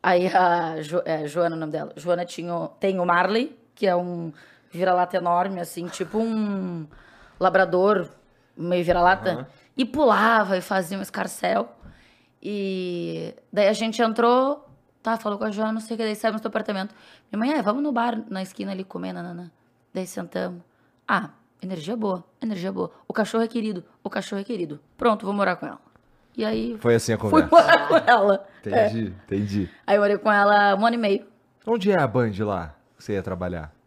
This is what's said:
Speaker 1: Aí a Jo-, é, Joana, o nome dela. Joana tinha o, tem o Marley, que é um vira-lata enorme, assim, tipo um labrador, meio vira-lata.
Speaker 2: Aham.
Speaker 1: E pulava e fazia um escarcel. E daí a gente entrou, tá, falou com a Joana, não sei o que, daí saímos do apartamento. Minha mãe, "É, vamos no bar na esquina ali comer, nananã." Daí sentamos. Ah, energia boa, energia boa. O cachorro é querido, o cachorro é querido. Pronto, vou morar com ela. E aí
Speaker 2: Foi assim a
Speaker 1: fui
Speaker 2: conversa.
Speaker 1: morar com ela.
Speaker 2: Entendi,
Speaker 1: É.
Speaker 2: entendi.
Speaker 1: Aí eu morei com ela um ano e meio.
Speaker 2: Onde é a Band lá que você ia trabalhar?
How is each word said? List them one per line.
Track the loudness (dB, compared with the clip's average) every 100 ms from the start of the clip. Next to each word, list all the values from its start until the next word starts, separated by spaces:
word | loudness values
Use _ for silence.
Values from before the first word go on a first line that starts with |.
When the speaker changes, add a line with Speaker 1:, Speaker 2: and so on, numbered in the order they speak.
Speaker 1:
Aí | 4 2 4
a | 4 4 2 0 -6
Jo-, | -4 -4 -2
é, | -4 -4
Joana, | -2 -2 -2
o |
nome | -6
dela. | -6 -8 -10
Joana | -2 -2 -2
tinha | -8 -8 -6
o, | -8
tem | -4 -2 0
o | 2
Marley, | 2 2 0 -2 -8 _ _
que | 0
é | 0
um | -2 -6 -8 -12 -20 _ _
vira-lata | -2 2 2 2 0
enorme, | 0 0 0 -4
assim, | -8 -8 -10
tipo | -8 -6 -4
um | -2 -2 -2 -4 -6 -8 -10 -16 -20 -20 -20 0
labrador, | 2 4 4 4 4 2 -2 -12 _ _ _ -12
meio | -2 0
vira-lata. | 2 4 6 4 0
Speaker 2:
Aham. | -4 -8 _ _ -4
Speaker 1:
E | -4
pulava | 2 4 6 6 4 4 0
e |
fazia | 0 -2 -2 -6
um |
escarcel. | -8 -6 -6 -4 0 0 -2 -10 -20 -20 _ _ _ _
E | -8 -4 -4 -4 -6 -6 -6 -8 -10 -14 _
daí | 2 2
a |
gente | 2 -2 0
entrou, | 0 2 4 4 2 -2 -8 -20 _ _
tá, | -4 -4
falou | -4 -4
com | -4
a |
Joana, | -2 -2
não | -4
sei | -6 -6
o |
que, |
daí | -4 -2
saímos | -2 -2
do | -4
apartamento. | -6 -4 -4 -6 -12 -20 -20 _
Minha | -4 -2
mãe, | 0
"É, |
vamos | 0 -2
no | -2
bar | -2 -2 -4 -8
na | -8
esquina | -8 -8 -8
ali | -8
comer, | -10 -10 -8
nananã." | -8 -10 -12 -16 _ _ _ _
Daí | -10 -8
sentamos. | -10 -8 -6 -6 -8 _ _ _ _ -2
Ah, | -2 -2 _ _ _
energia | -10 -10 -8 -4
boa, | -4 -4 -8 _
energia | -8 -6 -6
boa. | -6 -6 -8 _
O |
cachorro | -4 -2 0
é | -2
querido, | -2 -4 -6 -12 _
o | -8
cachorro | -8 -6 -8
é |
querido. | -8 -6 -6 -10 _ _
Pronto, | 0 0 -2
vou |
morar | -2 0 -2
com | -8
ela. | -14 _ _ _ _ _ -6
E | -4
aí | -4 -6 -2
Speaker 2:
Foi | 2 2
assim | 2
a | -2
Speaker 1:
fui | 4
Speaker 2:
conversa. | 4 8 8
Speaker 1:
morar | 8 4 6
com | 2 6
ela. | 4 6 2 -2 -14
Speaker 2:
Entendi, | -2 2 2 0 -6
Speaker 1:
É. | -8 -6 -4
Speaker 2:
entendi. | -2 -2 -4 -6 0
Speaker 1:
Aí | 4
eu |
morei | 4 2
com | 4
ela | 4 6 6 6 4
um | 2
ano | 2
e |
meio. | 0 0 -2 _ _ _ -4
Speaker 2:
Onde | 0 2
é | 4
a | 2
Band | 2 0 0
lá | -2 -2 -6 -14 _ _
que |
você | -6
ia | -4
trabalhar? | -4 -6 -6 -6 -10 _